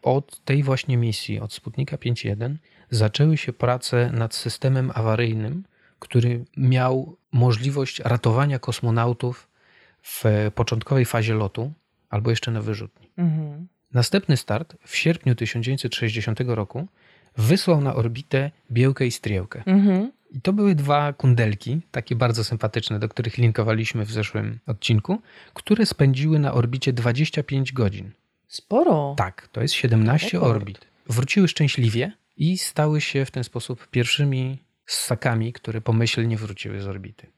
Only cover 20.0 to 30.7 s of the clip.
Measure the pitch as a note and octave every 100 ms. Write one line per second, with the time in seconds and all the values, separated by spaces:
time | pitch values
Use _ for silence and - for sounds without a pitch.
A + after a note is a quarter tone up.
20 | A3+ - _ C3+ D3 G3+ G3+ E3 C#3+ D3
21 | D3 C#3 C3+ A#2+ A2 G#2 - D3+ - -
22 | - A#2 B2 A2+ G#2+ A2 A2+ A2+ - G#2+
23 | G#2+ - A#2 - A#2+ A2 A2 A2+ A2 A#2
24 | G#2+ A2 G2+ G#2+ G#2+ A2+ - G#2+ - A2+
25 | - G#3+ - - - - - G#3+ A3 -
26 | C#3 C3 D3+ D#3 C#3 B2+ A#2 C3 C3 A#2+
27 | A#2 A#2+ D3+ - C3+ C3+ C3 B2+ G#2+ G2+
28 | F#2+ - _ _ _ - _ - E4+ E3
29 | C#3+ C#3+ F#2 - - - C3 - B2 A2+
30 | A2 D3 F#3 F3+ D3+ A2 G2+